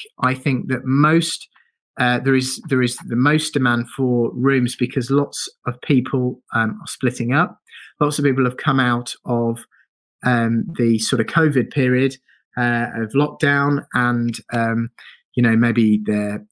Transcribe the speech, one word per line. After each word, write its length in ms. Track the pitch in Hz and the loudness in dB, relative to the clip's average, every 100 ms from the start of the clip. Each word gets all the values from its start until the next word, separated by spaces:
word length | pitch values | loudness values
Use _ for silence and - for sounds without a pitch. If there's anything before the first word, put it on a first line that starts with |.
| - - | -16 -4
I 140 | 127 131 | -2 0
think 320 | 143 123 139 | -2 -2 -2
that 160 | 131 131 | -4 0
most, 640 | 139 151 165 - - - _ _ _ _ - | 2 4 4 0 -6 -14 _ _ _ _ -2
uh, 200 | 123 123 | 0 0
there 160 | 131 131 | 2 2
is, 260 | 127 - - | 0 -6 -2
there 140 | 131 | 0
is 120 | 120 - - | 0 -2 -4
the 80 | 120 | 0
most 380 | 139 151 - | 2 2 0
demand 360 | 131 127 120 117 | 0 0 0 -4
for 420 | - 127 120 113 | -4 0 0 0
rooms 420 | 123 135 135 120 - | 0 2 2 0 -2
because 340 | 127 135 120 | -4 -2 0
lots 400 | 139 143 - - - - | 0 -2 -6 -12 -10 -8
of 160 | - | -6
people, 580 | - 131 131 135 123 - _ | 0 0 2 -2 -2 -6 _
um, 260 | 117 110 107 | -4 -2 -6
are 60 | - | -12
splitting 460 | - 123 - 120 | -6 -4 -2 0
up. 260 | 143 180 - _ - - - | 0 0 -6 _ -20 -14 -2
Lots 200 | 147 147 | -2 0
of 60 | 143 | 0
people 200 | 131 127 | 2 0
have 120 | 127 | 0
come 220 | 151 135 | 0 2
out 340 | 123 120 120 - - | 2 0 -4 -10 -4
of, 400 | 120 117 117 - _ _ _ _ _ | 0 0 -4 -10 _ _ _ _ _
um, 420 | 131 120 113 113 - - | -2 0 2 0 -2 0
the 220 | 117 113 | 2 2
sort 200 | - 117 | 0 -2
of 60 | 110 | 0
covid 460 | 170 156 131 - | 2 2 2 0
period, 440 | 143 127 123 135 - _ _ _ 123 | 0 0 2 0 -4 _ _ _ -4
uh, 320 | 120 117 117 117 | -2 -2 -4 -6
of 140 | 110 | -2
lockdown, 680 | 139 151 - 143 143 143 139 - | 0 0 0 0 2 2 0 -2
and, 460 | 123 123 120 120 113 - | -2 0 0 -2 -6 -6
um, 360 | 120 113 117 117 - - - _ 123 | -2 0 -2 -4 -8 -20 -20 _ 0
you 60 | |
know, 140 | 117 113 | 2 4
maybe 460 | 120 117 110 107 107 | 4 4 4 2 0
they're, 400 | 104 104 104 - | -2 -2 -6 -8